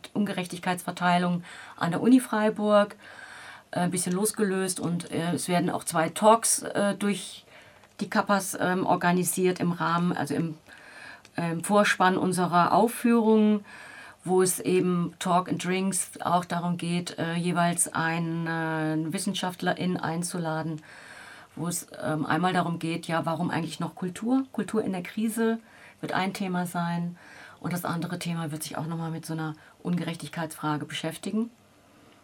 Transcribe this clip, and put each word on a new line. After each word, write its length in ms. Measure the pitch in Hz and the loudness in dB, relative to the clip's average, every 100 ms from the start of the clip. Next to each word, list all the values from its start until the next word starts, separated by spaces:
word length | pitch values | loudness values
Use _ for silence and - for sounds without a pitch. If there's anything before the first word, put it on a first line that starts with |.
| - | -6
Ungerechtigkeitsverteilung 1300 | - 202 180 180 175 185 180 - 175 175 175 180 175 - - - - | -4 -2 -2 -6 -6 -4 -4 -4 -2 2 4 4 -2 -4 -16 -16 -4
an 140 | 170 | -2
der 100 | 175 | 2
Uni 200 | 226 254 | 6 6
Freiburg, 760 | - 214 214 214 208 208 208 - - - - - - - - | 6 0 0 2 4 6 6 0 -20 -20 -18 -18 -18 -20 -8
äh, 80 | - | -2
ein 100 | 175 | 0
bisschen 220 | 180 180 | 0 -2
losgelöst. 680 | 180 214 - 202 190 190 180 | 0 0 0 0 0 -2 -2
Und, 320 | 175 175 - | -2 -4 -4
äh, 220 | - 170 | -2 0
es 160 | 175 - | -2 0
werden 220 | 175 175 | 0 2
auch 120 | - | -2
zwei 260 | - 170 165 | -2 0 0
Talks, 540 | - 214 226 - - | 4 6 6 6 0
äh, 320 | - - 202 | -2 0 0
durch 500 | 190 202 180 - - - - - - - - | 2 0 0 -4 -14 -20 -20 -20 -20 -18 -10
die 100 | 185 | -4
Kappas, 480 | 214 196 202 190 - | 0 2 2 0 -2
ähm, 280 | 180 185 - | 0 0 2
organisiert 720 | 175 180 180 175 - 180 180 | 2 4 2 2 2 2 2
im 140 | 175 | 0
Rahmen, 440 | 175 165 170 175 - | 0 0 2 2 0
also 180 | 143 | -2
im, 220 | - 165 151 - - - - - - - - | -2 -2 -4 -14 -20 -20 -20 -18 -20 -16 -6
ähm, 280 | 170 165 | -4 -2
Vorspann 520 | - 208 202 - 180 190 | 2 4 4 4 4 4
unserer 560 | 185 180 170 175 165 | 2 2 2 4 6
Aufführung, 920 | 180 233 - 233 233 220 220 214 214 - - - - - - 165 | 6 4 2 4 4 6 6 6 4 0 -18 -18 -18 -20 -10 2
wo 140 | 185 | 4
es 180 | 185 - | 4 2
eben 540 | - 185 180 175 165 - | 2 2 4 2 0 -4
Talk 320 | 190 175 180 | 2 2 2
and 120 | 185 | -2
Drinks 500 | 175 190 190 180 - - | 0 0 0 -2 -4 -4
auch 240 | - 175 175 | 0 0 0
darum 320 | 175 175 175 | -2 -2 -2
geht, 400 | 175 175 175 - | -2 -2 -4 -4
äh, 160 | 165 | -2
jeweils 580 | 170 175 170 175 170 - | -2 0 2 2 2 -2
einen, 540 | - 165 170 165 165 165 | -2 -2 0 -2 -2 -2
äh, 680 | 165 160 160 156 156 160 | -2 -2 -2 -2 -2 -2
Wissenschaftlerin 880 | 190 202 190 185 180 180 - 180 180 | -4 -4 -2 -4 -4 -2 -2 -2 -2
einzuladen, 800 | - 165 175 175 160 156 160 156 - - - - - - - - | -2 -4 -4 -4 -2 -2 -4 -6 -10 -20 -20 -20 -18 -20 -16 -8
wo 120 | 170 | -6
es, 200 | 175 - - | -6 -8 -8
ähm, 220 | - 156 | -4 -2
einmal 300 | - 160 185 | 0 2 2
darum 240 | 180 170 170 | 2 0 -2
geht, 280 | 165 165 - | -4 -4 -2
ja, 200 | 165 160 | -2 0
warum 240 | 160 175 | 0 0
eigentlich 300 | - 160 - | -2 -4 -4
noch 140 | 170 | -6
Kultur? 500 | - 185 175 226 262 262 | -6 -8 -4 0 0 0
Kultur 320 | - 196 220 | -4 -2 -2
in 100 | 220 | -2
der 100 | 185 | -4
Krise 560 | 175 - 226 220 226 226 - - - - | -6 -4 -2 0 0 0 -6 -20 -20 -10
wird 120 | - | -4
ein 200 | - 190 | -2 0
Thema 320 | 190 190 180 175 | -2 -2 -2 -2
sein. 520 | 175 170 170 175 175 - - - - | -2 -2 -2 -4 -6 -16 -20 -20 -10
Und 140 | 170 | -6
das 100 | 175 | -4
andere 340 | - 170 175 175 | -4 -4 -4 -6
Thema 320 | 170 165 160 | -4 -4 -4
wird 120 | 156 | -6
sich 160 | - - | -8 -8
auch 80 | 160 | -6
nochmal 240 | 165 165 | -4 -4
mit 160 | 160 - | -6 -6
so 80 | |
einer 200 | 160 160 156 - - | -6 -6 -8 -14 -12
Ungerechtigkeitsfrage 1040 | 180 175 170 165 147 - 160 - 151 147 147 | -4 -2 -2 -6 -8 -6 -8 -4 -2 -2 -4
beschäftigen. 640 | - 160 156 196 214 233 - _ _ _ - - - | -6 -6 -6 -4 -2 -2 -6 _ _ _ -20 -20 -20